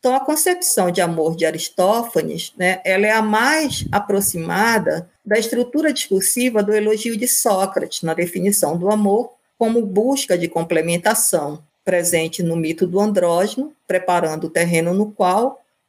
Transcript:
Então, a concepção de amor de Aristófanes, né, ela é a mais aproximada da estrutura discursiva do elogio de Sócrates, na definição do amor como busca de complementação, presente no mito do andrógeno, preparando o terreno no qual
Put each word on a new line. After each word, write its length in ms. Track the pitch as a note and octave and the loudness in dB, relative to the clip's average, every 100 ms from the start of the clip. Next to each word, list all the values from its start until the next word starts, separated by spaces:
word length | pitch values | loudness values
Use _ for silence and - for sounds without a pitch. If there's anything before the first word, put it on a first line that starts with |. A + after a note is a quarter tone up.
Então, 160 | B3+ C4 | 0 2
a 80 | |
concepção 680 | C4 D4+ F#4 F4+ F4 - F3+ | 0 0 2 0 0 2 2
de 100 | F3 | 2
amor 360 | F3 E3 D#3+ E3 | 0 0 0 0
de 100 | D#3+ | -2
Aristófanes, 1040 | D#3+ - - F#3 A3+ A#3 - D#3+ D#3 - - | -2 -6 0 2 2 0 -2 -2 -6 -10 -2
né, 220 | F3+ F#3 | 0 0
ela 220 | F3+ F#3+ G#3+ | 0 2 2
é 60 | |
a 100 | A3 | 2
mais 600 | G#3+ G#3+ B3 D#4 D4+ - - | 2 2 2 2 -2 -4 -2
aproximada 1160 | G3+ G3+ G3+ G3+ F3 E3 F3 A3+ A3+ D#3+ D#3+ E3+ _ | -2 0 0 0 -4 -4 0 2 2 0 -4 -6 _
da 140 | - G#3+ | -2 0
estrutura 540 | A3+ A#3 A#3+ D4 D#4 | 0 -2 -2 0 0
discursiva 680 | C#4 - F#3+ F#3+ - B3+ A3+ | 0 0 0 0 0 0 2
do 120 | G#3 | 2
elogio 440 | G#3+ G#3+ G#3+ A#3 A3 | 2 2 0 -2 -4
de 120 | B3 | -2
Sócrates, 760 | - A#3 G3 G3 F#3+ - - | 0 2 2 0 -2 -4 -6
na 120 | E3 | -4
definição 640 | D#3+ F3 F3 F#3+ G3+ D3 E3+ | -2 -2 0 0 2 0 0
do 140 | F3+ | 0
amor 420 | G#3+ G3+ G#3 A#3+ - _ - | 2 2 2 0 -10 _ -2
como 240 | A3+ A#3 G#3 | 0 0 0
busca 500 | F#3 A#3 C#4 - F3 | 0 2 0 -2 -4
de 120 | E3+ | -4
complementação, 1120 | E3+ E3 E3 E3 E3+ G#3+ A3 - F3 C#3+ D3+ _ _ | -4 -2 -2 0 0 0 0 0 -2 -4 -10 _ _
presente 580 | - F3+ E3+ E3+ E3 - | -2 0 0 0 -2 -4
no 140 | E3+ E3 | -2 -2
mito 300 | D#3+ D#3+ F3+ | -2 -2 -2
do 140 | F#3 | 0
andrógeno, 720 | G#3 G3+ F3 E3+ G3+ A#3 D4 - - | 0 2 2 2 0 -2 -8 -8 -4
preparando 580 | F#3 F#3 F3 E3 D#3 D#3+ | -2 0 0 0 -4 -4
o 40 | |
terreno 420 | E3 E3+ E3 E3+ | 0 2 2 2
no 160 | F#3 G#3+ | 0 -2
qual 500 | G#3 F#3 F#3+ B3 C4+ _ _ | 0 2 2 0 -4 _ _